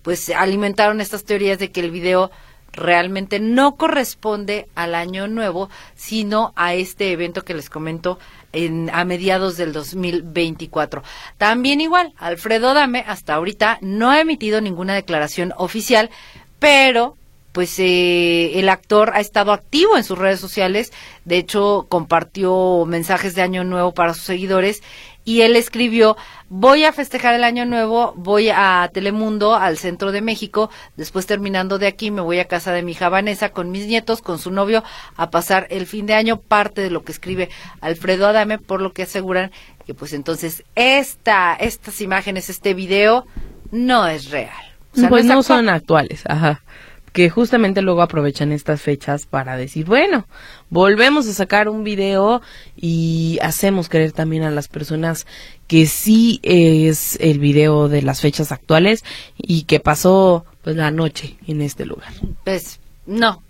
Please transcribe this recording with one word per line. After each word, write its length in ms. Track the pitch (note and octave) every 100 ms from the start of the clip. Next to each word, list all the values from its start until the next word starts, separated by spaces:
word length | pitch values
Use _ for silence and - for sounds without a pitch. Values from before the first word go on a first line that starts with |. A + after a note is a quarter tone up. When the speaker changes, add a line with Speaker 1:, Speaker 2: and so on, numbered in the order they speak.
Speaker 1:
pues 300 | - F3 -
alimentaron 720 | E3+ F#3+ G3 G3+ G3 G#3 G#3+
estas 220 | G3 G#3
teorías 340 | - G#3 G3 F#3+
de 120 | F#3+
que 100 | F#3
el 100 | E3+
video 400 | E3+ F3 F#3 F#3+ - - _ _
realmente 640 | - E3+ F3 F3+ F#3+ G3 G3+
no 380 | A3 B3 C#4 C#4
corresponde 880 | D#4+ D4+ A#3 - A3 G#3 G3+ G#3 G3+
al 200 | - E3+
Año 340 | E3+ F3 F#3+ G3+
Nuevo, 400 | A3+ G#3+ E3+ G3 - -
sino 600 | - - A3 G#3 G#3+ A3+ -
a 160 | F3
este 400 | F3+ F#3 - G3+
evento 320 | E3+ E3+ F3
que 80 | F3+
les 160 | E3 D3
comento 500 | D#3 D#3+ E3 F3+ F3+ - - _
en, 340 | D#3+ E3 E3 E3
a 100 | E3
mediados 540 | F3+ F3+ F#3+ F#3 F#3+ E3+
del 160 | E3
dos 200 | D3+ C#3
mil 280 | F#3 F3+ E3+
veinticuatro. 800 | E3 D#3+ E3 D#3 D#3 D#3+ D3 C#3+ - - - -
También 460 | G#3 A#3 B3+ C#4+
igual, 320 | D#4+ F4+ E4+ _
Alfredo 540 | E3+ E3+ A3 A3+ B3
Adame 340 | C#4+ C#4 B3 A3
hasta 280 | F#3+ -
ahorita 420 | D3+ F3 G#3 G#3+ A3+
no 280 | F#3+ G3+ A#3
ha 100 | D4
emitido 420 | D#4+ D#4 G#3+ G#3+
ninguna 320 | G#3+ F3 F#3
declaración 580 | G3 G3 D#3+ D3 - F3 -
oficial, 500 | F3+ A3 G3+ A3+ A3+ - - - - _
pero 600 | D4 C#4 C4+ A#3 A#3+ - - _ _
pues, 260 | - F3 -
eh, 800 | F#3 F3+ F3+ F3 E3+ E3+ E3+ E3+
el 100 | F#3+
actor 440 | F#3 _ G#3 A3
ha 60 | G#3
estado 320 | G#3 A3 G3+
activo 440 | G3+ - D4 G4 F#4+
en 80 |
sus 140 | G#3+ F#3
redes 220 | F#3+ F#3+
sociales. 520 | F#3 - F#3 G3+ B3 - - -
De 120 | - F3
hecho, 480 | E3+ G#3 G3+ G3+ -
compartió 960 | F3 D#3+ E3 E3 - F#3 F#3 F#3 F3+ E3
mensajes 480 | E3+ E3 F#3 G3
de 80 | F3
Año 220 | F3+ F#3
Nuevo 280 | F3+ F3+ F3+
para 200 | F3 E3+
sus 100 | E3
seguidores 580 | - F#3 F#3 F#3+ F#3+ G#3 - - - -
y 180 | - A3+
él 120 | A3+
escribió: 640 | A#3+ A#3 A3+ A#3+ A3+ A3 G#3+ - - -
"Voy 340 | F#3 B3 C#4+
a 80 | D#4
festejar 420 | D4+ C#4 B3+ B3
el 100 | A#3+
Año 200 | A#3+ A#3+
Nuevo, 480 | A#3+ A#3 A3 A3+ A#3+ -
voy 320 | F3+ G#3 A3
a 420 | F#3 G3 F#3 F3
Telemundo, 640 | F#3+ G3 G#3+ A3 G#3+ G#3
al 240 | A3+ F#3 D#3+
centro 320 | F#3 F3 G3
de 80 | G3
México. 480 | A3 A3 G#3 G#3 A3 - - -
Después, 300 | D#3 F#3+ F#3
terminando 520 | G#3 G3+ F#3+ F#3 G3
de 80 | G3+
aquí, 240 | G3 G#3+
me 120 | G3+
voy 180 | E3+ F3
a 60 | F3+
casa 240 | F3 F#3
de 100 | F3
mi 100 | F3
hija 160 | D#3+ F3+
Vanessa 420 | F#3+ G#3 G3 G#3
con 200 | - F3
mis 160 | F#3+ G#3
nietos, 340 | A3+ A3 A3+
con 160 | - E3
su 100 | F3
novio, 320 | F#3+ G3+ A3 A3 - - -
a 140 | E3
pasar 360 | E3+ F3 F#3+ F#3
el 160 | F#3+ F3+
fin 200 | G#3+ G#3
de 80 |
año", 240 | G#3+ A3 A3+
parte 400 | - G#3 G#3 G#3
de 80 | F#3+
lo 140 | E3
que 80 | E3
escribe 380 | D#3 F3+ F#3 F3 - - -
Alfredo 460 | D#3 E3 G3+ F#3 G3+
Adame, 320 | G#3+ G#3 G#3+
por 220 | - F#3+
lo 120 | F#3+
que 100 | F#3
aseguran 480 | F#3 G3+ F#3 F#3 F#3+ - - - -
que, 80 |
pues, 180 | C3+ C#3+
entonces, 520 | D3 C#3 D#3+ E3 D#3+ -
esta, 800 | - B3 C4+ C4+ - - G3+ F3
estas 460 | E3+ A3+ - - -
imágenes, 500 | G3+ F#3+ G3 F#3+ F3+
este 240 | F#3 G3+
video, 520 | F#3 F#3 G3 G#3 A#3+ B3+ - - - -
no 360 | A3 B3 B3 F3+
es 220 | D#3 C3+
real. 200 | C#3+ A2 - - - -
O 40 | -
sea, 80 | A#3+
Speaker 2:
Pues 160 | A#3+
Speaker 1:
no 60 | A#3
es 40 |
Speaker 2:
no 60 | C4
Speaker 1:
actual. 180 | - B3+
Speaker 2:
son 80 | A3+
actuales, 540 | E3+ - D#3+ C#3 D#3 -
ajá. 360 | D3+ D#3+ D3 - - - - -
Que 160 | - F3
justamente 540 | G3 A#3+ B3 G3+ G3
luego 180 | F#3+ F3
aprovechan 520 | E3+ D#3+ C#3+ C#3 D3
estas 280 | D3+ - D3+
fechas 460 | - C#3 - C#3+ -
para 300 | C#3 C3 B2+
decir, 280 | C3 D#3+
"Bueno, 420 | D#3+ A#3+ F#4+ D4 - - - - _
volvemos 560 | E3 G3 G#3 B3+ D4 A3
a 40 |
sacar 340 | G3 F#3+ G#3 G#3+
un 140 | G#3+
video", 560 | G#3+ G3+ G3 G3 G3+ A#3+ - - - -
y 600 | E3+ E3 E3 E3 E3 E3
hacemos 460 | D#3+ - G3 F#3+ E3
creer 240 | D#3+ D#3+
también 320 | D3+ D#3+ D#3+
a 60 | D#3
las 180 | D3 C#3+
personas 580 | D3+ D3+ D#3 E3 D#3+ - - - - -
que 200 | D#3+ D#3
sí 540 | - - A3 A#3 -
es 760 | - F3 E3 D#3 D#3 D#3 - -
el 180 | D#3+ D3
video 500 | C#3+ C#3+ D#3 D3+ D3
de 140 | D3
las 180 | C3+ C3+
fechas 320 | D3+ - D3+
actuales 520 | C3 - D#3+ F#3+ A3 - - - -
y 280 | - E3
que 160 | D3+ D3
pasó, 640 | - D#3 F3+ F#3+ F#3+ E3+ E3+ -
pues, 140 | - D#3+
la 140 | D3+
noche 460 | D#3 D#3+ - C#3+ - -
en 140 | D3+
este 240 | D3 -
lugar. 280 | C3+ - - - - D#3+
Speaker 1:
Pues, 340 | - F#3+ - - - -
no. 380 | - G#3+ A3+ F#3+ -